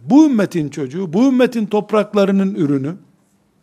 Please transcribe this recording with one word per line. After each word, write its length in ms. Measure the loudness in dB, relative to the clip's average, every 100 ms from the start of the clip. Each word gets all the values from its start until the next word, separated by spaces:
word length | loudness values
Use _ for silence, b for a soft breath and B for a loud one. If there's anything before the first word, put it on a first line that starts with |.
Bu 220 | 2 4 4
ümmetin 420 | 2 0 -2 -4
çocuğu, 440 | -6 -8 -8 -4
bu 160 | 0 2
ümmetin 380 | 2 0 0 -4
topraklarının 880 | -4 -2 -2 0 0 2 0 -2
ürünü. 400 | -2 -2 -2 -4 -10 _ _ _ _ _ _